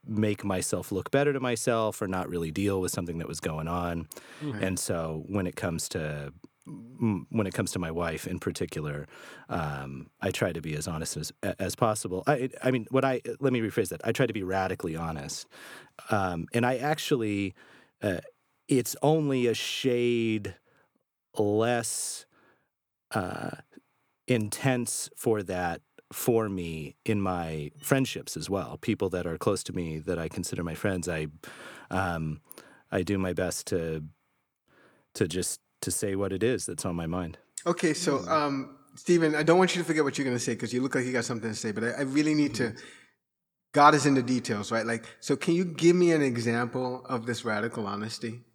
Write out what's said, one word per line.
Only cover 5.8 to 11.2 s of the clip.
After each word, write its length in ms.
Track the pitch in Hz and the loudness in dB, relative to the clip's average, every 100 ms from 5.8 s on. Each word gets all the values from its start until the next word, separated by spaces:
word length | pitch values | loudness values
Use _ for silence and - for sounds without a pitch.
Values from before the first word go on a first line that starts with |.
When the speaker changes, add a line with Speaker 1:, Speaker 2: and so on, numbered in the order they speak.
| - | -4
Speaker 1:
to 420 | 92 78 73 71 - - _ - | -4 -4 -6 -8 -14 -20 _ -16
m-, 600 | 92 120 127 117 95 - | -16 -16 -2 0 0 -2
when 160 | 113 98 | -2 -2
it 60 | |
comes 180 | - - | 0 -2
to 60 | - | -2
my 120 | 85 | -4
wife 360 | 82 85 78 - | -2 -2 -2 -6
in 120 | 87 | -4
particular, 680 | - 85 85 - 76 71 73 - - - - | -4 -4 -4 -4 -6 -6 -10 -16 -20 -20 -8
um, 600 | - 76 69 69 67 - _ | -4 -4 -4 -8 -10 -14 _
I 100 | 95 | -4
try 220 | - 95 | 0 -2
to 80 | 82 | -2
be 120 | 78 76 | -6 -6
as 100 | 76 | -4
honest 280 | 80 80 | -6 -6
as, 160 | - | -6